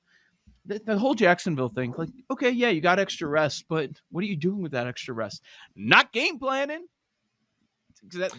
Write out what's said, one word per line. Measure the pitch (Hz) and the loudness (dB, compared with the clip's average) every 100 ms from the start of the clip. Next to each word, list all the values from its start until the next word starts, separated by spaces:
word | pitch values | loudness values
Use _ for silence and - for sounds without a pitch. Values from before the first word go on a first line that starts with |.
| _ _ _ _ _ _ - | _ _ _ _ _ _ -10
The, | 208 | -8
the | 220 202 | -2 0
whole | 262 | 2
Jacksonville | 240 185 175 185 143 123 | 4 4 4 2 0 -2
thing, | 127 123 123 | -2 -6 -6
like, | 165 - - | -10 -10 -10
okay, | 262 247 | -2 0
yeah, | 240 240 | 2 2
you | 165 | 4
got | 175 185 | 4 2
extra | 190 - 156 | 2 -4 0
rest, | 151 151 - - | 2 0 -2 -4
but | 160 139 151 _ | -4 -4 -10 _
what | 170 | -6
are | 202 | -4
you | 165 | -2
doing | 175 202 | -2 -2
with | 165 | -4
that | 131 123 | -4 -4
extra | 120 - | -6 -8
rest? | 113 104 - - - - - | -6 -6 -8 -20 -20 -20 -6
Not | 107 202 277 | 4 6 6
game | 220 339 277 | 0 -2 -2
planning. | 269 269 285 311 349 _ _ _ _ _ _ _ _ _ _ _ - | -4 -2 -4 -6 -14 _ _ _ _ _ _ _ _ _ _ _ -12
'Cause | 175 | -6
that, | 185 | -6